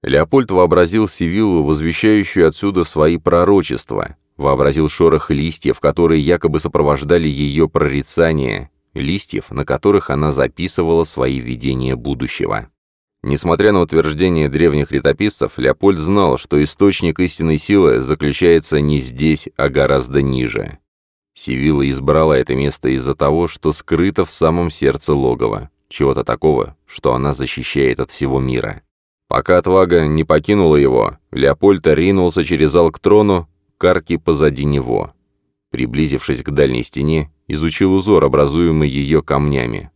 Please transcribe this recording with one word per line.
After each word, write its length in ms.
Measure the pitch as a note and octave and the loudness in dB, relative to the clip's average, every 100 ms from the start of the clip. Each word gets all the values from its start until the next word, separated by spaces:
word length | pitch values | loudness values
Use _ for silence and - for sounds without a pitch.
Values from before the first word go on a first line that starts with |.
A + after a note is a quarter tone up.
Леопольд 480 | - C#2 D#2+ C3+ A#2 | 0 0 2 2 2
вообразил 560 | F#2 F2+ E2+ F2 G#2+ G#2+ | 2 4 4 2 0 -2
Севиллу, 560 | - E2 F#2+ G#2+ E2+ | -2 -4 0 2 2
возвещающую 800 | D2 D2+ D#2+ E2 A2 G#2+ F#2+ - E2 | 0 0 -2 0 2 2 2 2 2
отсюда 380 | - G2+ F2+ | 2 -2 -2
свои 340 | E2 D#2+ D#2 E2+ | -2 0 0 2
пророчества, 1000 | - E2+ F2+ G2+ E2 B1 - G1+ - - _ - | 0 2 4 2 0 -8 -6 -8 -8 -12 _ -4
вообразил 540 | C#2 C2+ C#2 C#2+ D#2 | -2 2 2 2 -2
шорох 420 | - E2 D2 - | 2 2 2 0
листьев, 480 | D2 D#2+ - C#2 B1 | -2 -2 -4 -4 0
которые 400 | D2 D2 E2 D#2+ | -2 2 2 2
якобы 400 | D2 E2+ E2 D2+ | 2 0 0 -2
сопровождали 720 | - D#2 D2 C#2+ D2 F2 D#2 | -2 0 0 0 2 0 2
ее 400 | C#2 D2 C#2+ D#2 | -2 -2 0 0
прорицания, 1000 | - D2 C#2+ C2 - E2 D#2 B1+ G1+ B1 _ _ | 0 -2 -2 -4 0 0 0 -4 -6 -12 _ _
листьев, 580 | - C2+ G2 - G2+ - | -8 -6 -6 -6 -10 -8
на 120 | C2+ | -10
которых 460 | C#2+ C2 G2+ G2+ - | -4 -2 2 2 0
она 240 | C#2 D2+ | -2 -2
записывала 720 | C#2 B1+ - F2 - E2 E2 D#2+ | 0 -2 -2 -6 -2 0 0 0
свои 340 | - B1+ C2+ | -2 -4 -4
видения 560 | A#1+ B1 C2+ C2 B1+ B1 | -8 -8 -6 -4 -4 -6
будущего. 720 | B1+ C2 B1 - G1+ G#1 A1+ _ _ _ _ _ | -6 -6 -8 -6 -6 -6 -10 _ _ _ _ _
Несмотря 480 | - C#2+ E2+ E2 G#2 | -6 -4 0 2 4
на 100 | G2 | 4
утверждения 680 | E2+ D#2+ D#2 D2+ F#2 E2+ D2 | 2 0 0 0 0 0 0
древних 420 | D2 E2 D2 C#2 | 2 2 2 -2
летописцев, 680 | C#2 C#2+ C#2+ G#2 - A#1 - | 0 0 0 -2 -2 -6 -2
Леопольд 420 | C2 B1+ G2 F2 | -2 2 2 2
знал, 380 | D#2 G2+ F2+ B1+ | 0 2 2 0
что 240 | - D2+ | 0 0
источник 560 | D2 - G2+ F#2 F2 D2+ | 0 2 2 2 -4 -2
истинной 400 | F2+ - E2 D#2 | -4 -2 -2 -2
силы 420 | - G2+ E2 B1 | 2 2 4 2
заключается 800 | C2 D2+ D2 C#2+ F2 E2 - D2+ | -2 -4 -4 0 4 4 2 -2
не 160 | D2 D2 | 0 -2
здесь, 500 | B1+ B1 D#2 D2+ - - | -4 -2 0 0 -4 -4
а 120 | C#2+ | -2
гораздо 540 | C#2 C2+ C#2 B1 C#2 | 0 0 0 0 -2
ниже. 560 | C#2 B1+ B1 A1 G1+ - _ _ _ _ _ - | -2 -2 -4 -6 -10 -14 _ _ _ _ _ -18
Севилла 520 | - B1+ D2 D2 C#2 | -8 -2 0 0 0
избрала 480 | C2+ C2+ D2+ D#2+ C#2 | -2 0 2 2 2
это 180 | B1+ C2 | 0 -2
место 340 | C#2+ - B1+ | -4 -4 -4
из-за 240 | C2 B1+ | -4 -4
того, 340 | C#2 C#2+ D#2 F2 | -2 0 0 -2
что 260 | - D#2 | -4 -6
скрыто 520 | D2 - E2 F#2 E2+ F2 | -6 -4 -2 0 -2 -4
в 60 | |
самом 400 | - D#2+ E2+ F2 | 0 0 0 -4
сердце 420 | - C2+ C#2 - | -2 -2 -2 -2
логова, 560 | D2 B1+ A#1+ A#1 G#1 - _ _ | -2 0 -2 -4 -4 -12 _ _
чего-то 360 | - C#2 C2 | -2 -2 0
такого, 520 | - - D#2 C#2 G1+ - _ | -4 -2 0 0 -4 -10 _
что 280 | - C2+ | -6 -2
она 200 | B1 C#2 | 0 -2
защищает 680 | C2+ B1+ - B1 C#2+ C2+ B1 | -4 -6 -8 -6 -2 0 -2
от 100 | B1+ | -6
всего 300 | - C#2 C2 | -6 -4 -2
мира. 420 | C2 B1 G#1+ G1+ _ _ _ _ _ | -2 -4 -6 -12 _ _ _ _ _
Пока 320 | - - F2+ | -4 2 2
отвага 480 | F#2 F#2 F#2 F2 D2+ | 4 2 4 4 4
не 160 | D#2 | 0
покинула 520 | D#2 D#2 D2+ G#2 E2+ D2 | 2 0 2 2 4 4
его, 420 | C#2 B1 G1+ - _ | 4 2 0 -4 _
Леопольд 540 | - C2+ C#2+ G2 F#2+ D#2+ | 0 0 4 4 4 2
ринулся 580 | D2+ F2+ G2 F2 E2+ | 2 2 2 0 0
через 280 | D2+ D#2+ D2+ | -2 0 2
зал 200 | E2 E2 | 4 2
к 80 | - | 0
трону, 480 | F#2+ G#2 G#2 F#2 E2 _ _ _ | 4 4 4 0 -2 _ _ _
к 80 | F2+ | 0
арке 320 | F2+ - E2 | 0 -2 -4
позади 480 | - D2+ D2+ C2+ C#2+ | -2 2 0 0 -2
него. 480 | C#2+ B1 G#1 G1+ _ _ _ _ _ _ | -2 -2 -4 -6 _ _ _ _ _ _
Приблизившись 720 | B1+ B1 C2 D#2 C2+ - C2 | -6 -4 -2 -2 -2 -4 -6
к 80 | B1 | -4
дальней 340 | C#2+ C#2 B1 | 0 2 0
стене, 480 | B1 C2 C#2+ D#2+ D2 _ - | -6 -4 -2 -2 -4 _ -10
изучил 460 | D2+ E2 - F#2+ | -4 -4 0 2
узор, 300 | F#2+ F#2+ F#2 C#2 | 2 4 4 4
образуемый 640 | C2 C#2+ D#2 E2+ D#2 D2+ | 2 2 2 0 2 0
ее 320 | C2+ C#2 D2+ | -2 0 -2
камнями. 680 | - C#2 D2 C#2 A#1+ G1+ - | 0 -2 0 -2 -4 -8 -12